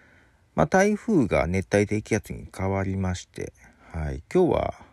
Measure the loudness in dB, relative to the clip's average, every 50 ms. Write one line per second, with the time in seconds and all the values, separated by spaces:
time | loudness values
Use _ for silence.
0 | _ _ _ _ _ _ _ _ _ _ 0 0 2 4 4 4 4 4 2 -2
1 | 0 2 2 2 2 2 2 0 0 0 -2 -2 -2 2 2 2 2 2 -2 -4
2 | -2 -2 -2 -2 -4 -6 -12 -12 -14 -14 -10 -6 -4 -2 -2 -2 -2 -2 -2 -2
3 | -2 -2 -4 -6 -10 _ -14 -12 -12 -12 -14 _ -20 -20 _ _ _ -12 -10 -8
4 | -6 -6 -6 -8 -6 -2 2 2 4 4 2 0 -2 -4 -6 -10 -18 -20